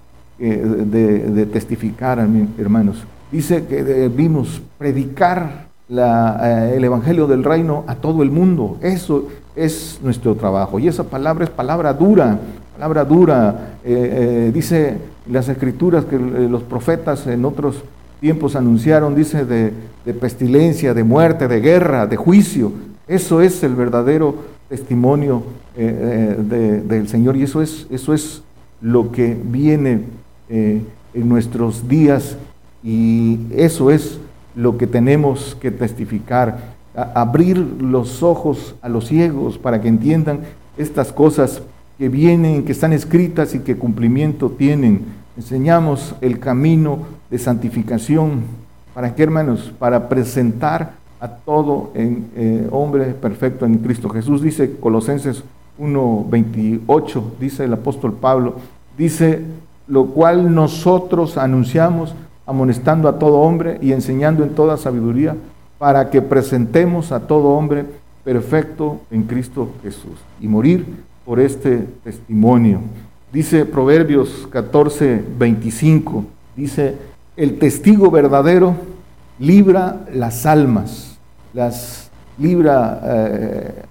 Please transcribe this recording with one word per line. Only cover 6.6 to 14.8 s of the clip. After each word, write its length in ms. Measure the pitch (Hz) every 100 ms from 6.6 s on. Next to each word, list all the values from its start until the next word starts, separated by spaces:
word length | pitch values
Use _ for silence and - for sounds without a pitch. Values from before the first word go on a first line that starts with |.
| 113 131
el 80 |
evangelio 420 | 123 123 131 170 147
del 180 | 131
reino 400 | 135 165 160 147 -
a 80 |
todo 280 | 120 151 160
el 80 | 139
mundo. 480 | 151 185 165 104 -
Eso 480 | 180 185 - 143 - - -
es 460 | 151 160 160 - -
nuestro 320 | 135 113 117
trabajo. 440 | 104 101 95 95 98
Y 100 | 165
esa 160 | 165
palabra 400 | - 135 147 165
es 60 | 165
palabra 420 | - 131 170 151
dura, 440 | 139 190 202 127 104 - - -
palabra 300 | - 156 156
dura. 720 | 139 165 165 131 104 101 - -
Eh, 640 | 123 123 123 131 120 117 117
eh, 20 |
dice 460 | 110 - 165